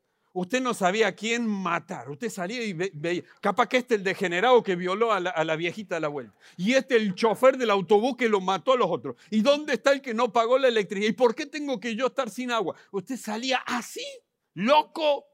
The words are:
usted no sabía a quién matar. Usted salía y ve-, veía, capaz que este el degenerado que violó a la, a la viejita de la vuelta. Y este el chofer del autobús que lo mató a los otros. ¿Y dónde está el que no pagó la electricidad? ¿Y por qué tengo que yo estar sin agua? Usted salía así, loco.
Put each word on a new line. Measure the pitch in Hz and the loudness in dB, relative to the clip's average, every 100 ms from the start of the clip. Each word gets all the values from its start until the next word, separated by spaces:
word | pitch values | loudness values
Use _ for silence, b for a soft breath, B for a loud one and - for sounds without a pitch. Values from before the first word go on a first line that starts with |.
| _ _ _ | _ _ _
usted | 185 180 254 | -8 -4 -2
no | 254 | -2
sabía | - 185 214 202 | 0 2 2 0
a | |
quién | 185 220 240 226 | 0 -2 -2 -2
matar. | 196 180 170 - 156 120 | -2 -2 -4 -6 -12 -12
Usted | 143 233 | -10 -8
salía | 190 180 247 | -6 -8 -6
y | 220 | -6
ve-, | 160 190 | -4 -6
veía, | 151 170 175 - b | -6 -4 -4 -8 b
capaz | 202 202 240 | -2 2 2
que | 254 | 0
este | 240 208 | 0 0
el | |
degenerado | 185 - 180 175 240 247 | 0 -2 -2 2 6 4
que | 202 175 | 4 -2
violó | 180 196 233 | -2 0 0
a | 196 | 0
la, | 180 | -2
a | 165 | -2
la | 160 156 | -2 -2
viejita | 170 208 196 170 | -4 -6 -6 -4
de | |
la | 151 | -4
vuelta. | 143 113 _ b b | -6 -12 _ b b
Y | 190 | 0
este | 269 262 | 2 2
el | 233 214 180 | 2 0 0
chofer | 226 196 262 269 | 0 4 4 4
del | 226 | 2
autobús | 202 175 208 254 247 | 2 4 4 4 0
que | 233 | 0
lo | 202 | 0
mató | 185 190 - | 0 -2 2
a | 254 | 2
los | 185 | 2
otros. | 156 135 - b | -2 -6 -12 b
¿Y | 214 | 0
dónde | 240 294 302 | 2 2 0
está | 262 285 | 0 2
el | 277 | 2
que | 269 | 0
no | 220 247 | -2 0
pagó | 233 233 262 | 2 2 4
la | 262 | 2
electricidad? | 226 180 196 214 | 2 -2 -2 -2
¿Y | |
por | 220 247 | 4 2
qué | 226 294 | 2 -8
tengo | 311 285 226 | -6 -6 -4
que | 233 220 | -4 -4
yo | 254 | -4
estar | 262 226 | -2 -6
sin | 247 254 | -6 -4
agua? | 226 165 - B | -2 -2 -6 B
Usted | 196 185 254 | -8 -8 -10
salía | 220 214 254 254 - | -8 -6 -2 -2 -2
así, | 247 - - 554 523 _ _ _ | -6 -6 -12 -14 -16 _ _ _
loco. | 156 220 302 302 320 302 - - | -4 2 4 2 0 0 0 -4